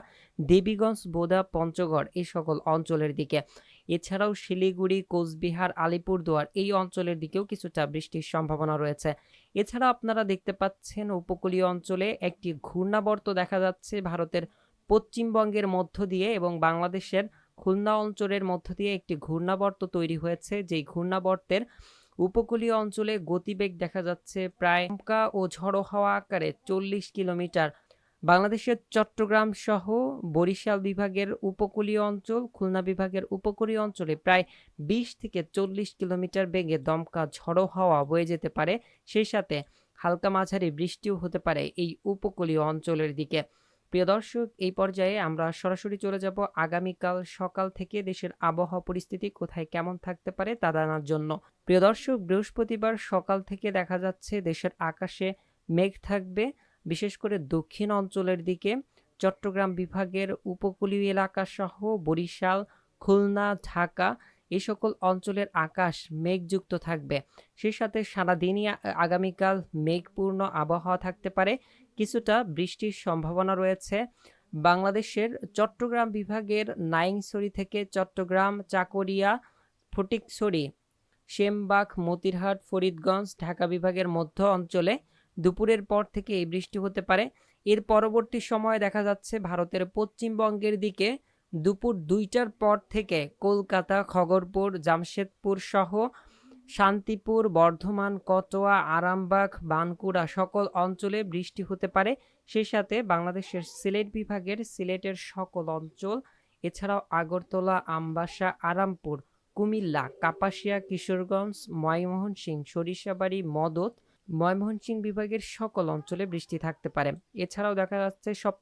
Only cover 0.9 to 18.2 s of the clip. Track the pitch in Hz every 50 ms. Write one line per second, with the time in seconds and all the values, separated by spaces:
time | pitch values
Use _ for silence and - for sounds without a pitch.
0.9 | 220 208 - 180 165 170 170 165 185 190 185 - - 165 165 165 160 - 180 160
1.9 | 156 147 143 - - 180 175 - - 175 156 160 156 151 - 160 160 165 160 -
2.9 | 165 156 151 151 143 147 151 135 156 147 139 - - - - _ - _ _ -
3.9 | 170 170 - - 190 190 208 208 208 - - - 190 185 185 190 185 180 190 185
4.9 | 190 196 180 - 180 175 170 165 160 160 180 175 165 170 185 180 - - 165 165
5.9 | 170 175 170 196 190 180 160 165 156 151 147 - - 196 196 196 202 190 190 180
6.9 | - 190 180 175 170 160 165 - - 190 202 196 208 185 - 175 - 165 151 143
7.9 | 147 156 151 - - 165 151 - - 160 160 151 156 147 156 156 151 147 151 147
8.9 | 147 - - 156 147 - _ _ _ - _ _ - 196 208 - - 247 254 254
9.9 | 240 - - 226 220 226 220 196 190 185 - 208 190 - 196 196 196 _ - -
10.9 | - 208 208 208 196 175 175 - 185 175 - 185 180 185 185 180 180 175 - -
11.9 | 185 185 190 214 226 - 190 180 165 _ - 175 160 139 - - - 175 185 196
12.9 | 208 214 202 214 214 202 - 208 196 180 180 - 202 190 185 185 185 _ - -
13.9 | 208 208 190 175 170 170 170 160 - 175 170 - _ _ _ _ _ _ _ -
14.9 | 208 220 214 _ - 233 233 233 220 220 214 214 202 214 202 190 185 180 180 165
15.9 | - 185 202 185 190 185 185 220 226 196 175 175 175 165 160 165 165 170 175 175
16.9 | 180 190 - - - 190 202 214 - _ _ _ _ - - 190 190 202 202 214
17.9 | 214 214 214 214 202 -